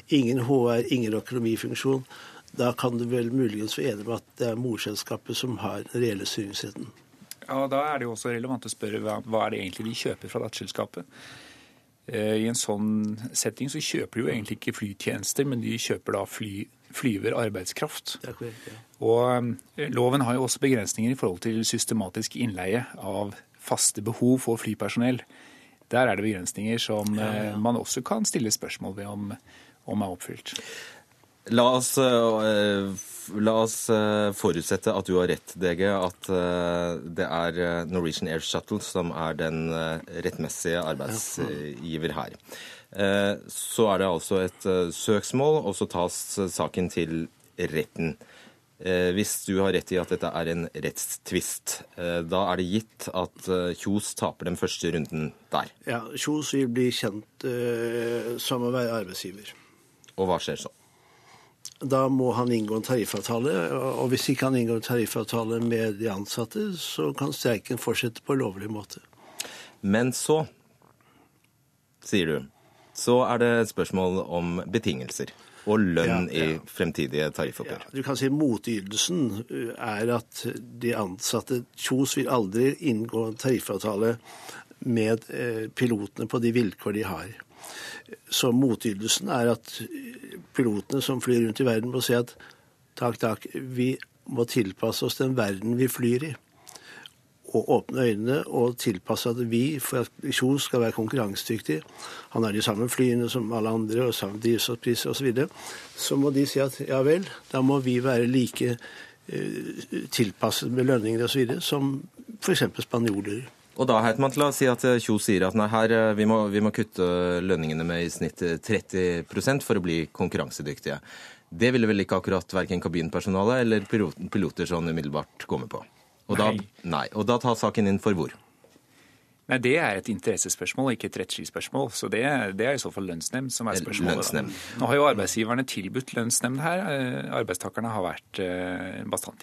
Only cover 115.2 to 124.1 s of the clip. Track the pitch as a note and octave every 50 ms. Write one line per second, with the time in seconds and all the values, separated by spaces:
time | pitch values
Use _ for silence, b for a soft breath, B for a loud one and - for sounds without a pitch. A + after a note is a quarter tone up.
115.2 | - - G#2 F2+ F#2 F#2 F#2+ A2 G#2+ G#2 A2+ A2+ A2+ A2+ A#2 A2+ A2 A2 G#2+ G#2
116.2 | G#2+ G#2+ A2 A2 G#2+ G#2 G2 G#2 G#2 G#2+ - - A2 - - - F2+ F2+ F2+ F2+
117.2 | F2+ F2+ F2 F2 F2+ F#2+ F#2 D#2+ D#2+ D#2+ D#2 D#2+ E2 E2+ E2+ E2+ F2 E2 - -
118.2 | F2 D#2 - - F#2 E2+ E2 D2+ - - A2 F#2+ - - - F#2+ F#2 F2+ E2+ E2+
119.2 | D#2+ - - G#2 - C3+ C3+ C#3+ - - A2+ G2+ F2 F2 D#2+ E2 D#2 - - -
120.2 | G2 E2+ - E2+ D2+ - - - D2+ D2 C#2 - - D2 C#2+ C#2 B B B B
121.2 | B B B B B B E2 E2+ A2+ B2 B2+ B2+ A2+ G#2+ G#2+ G2+ F#2 - G#2 F#2+
122.2 | - - F#2+ F2+ - - - F#2 F2+ F#2+ F#2+ F2 - F#2+ E2 F2 D#2+ D#2+ C#2+ F2+
123.2 | - G#2 F#2+ F#2+ G2 A2 B2+ C3 A#2+ A2+ A2 G#2+ G2 - - A2 G2 D#2+